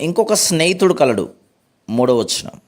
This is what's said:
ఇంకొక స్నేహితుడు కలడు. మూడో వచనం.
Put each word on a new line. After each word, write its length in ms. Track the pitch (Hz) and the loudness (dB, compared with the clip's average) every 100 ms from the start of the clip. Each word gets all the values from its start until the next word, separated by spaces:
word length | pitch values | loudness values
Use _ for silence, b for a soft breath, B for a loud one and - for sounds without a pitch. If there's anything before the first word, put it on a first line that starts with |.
ఇంకొక 320 | 160 175 220 | -2 -2 0
స్నేహితుడు 600 | 208 - 165 165 185 185 | 0 0 0 0 2 0
కలడు. 360 | 175 135 104 87 - _ _ _ _ - | 2 2 0 -4 -10 _ _ _ _ -6
మూడో 280 | 117 127 120 | 0 2 2
వచనం. 340 | 101 - - - | -2 -6 -10 -16